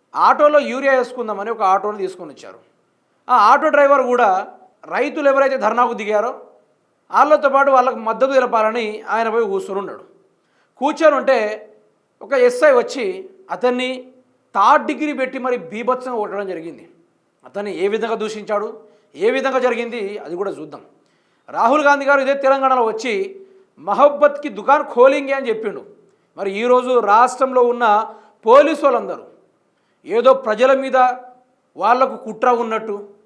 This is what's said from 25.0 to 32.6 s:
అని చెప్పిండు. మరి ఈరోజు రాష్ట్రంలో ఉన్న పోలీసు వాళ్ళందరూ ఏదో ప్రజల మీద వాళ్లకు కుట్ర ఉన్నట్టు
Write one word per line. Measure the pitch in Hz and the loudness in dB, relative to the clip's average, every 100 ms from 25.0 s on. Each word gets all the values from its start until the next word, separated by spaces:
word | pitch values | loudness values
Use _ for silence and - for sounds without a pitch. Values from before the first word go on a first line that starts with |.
| 262 294 277 | 4 4 -2
అని | 269 247 | -4 -4
చెప్పిండు. | 214 214 156 - _ _ _ _ - | -6 -6 -10 -14 _ _ _ _ -10
మరి | 196 | -8
ఈరోజు | 196 240 247 254 254 | -4 0 2 2 0
రాష్ట్రంలో | 208 214 247 247 262 254 | 4 4 4 2 -2 2
ఉన్న | 240 240 233 208 220 - _ _ 226 | 2 2 2 2 0 -8 _ _ 4
పోలీసు | 262 302 311 | 6 6 2
వాళ్ళందరూ | 285 240 196 147 - _ _ _ _ _ _ _ - | 0 0 -4 -10 -14 _ _ _ _ _ _ _ -6
ఏదో | 214 247 | 0 2
ప్రజల | 269 226 208 254 | 2 0 0 2
మీద | 269 269 262 254 247 - - _ _ _ - | 2 0 2 2 0 -10 -20 _ _ _ -4
వాళ్లకు | 196 247 262 220 | 0 2 0 -2
కుట్ర | 220 214 247 | -12 -4 0
ఉన్నట్టు | 240 | 0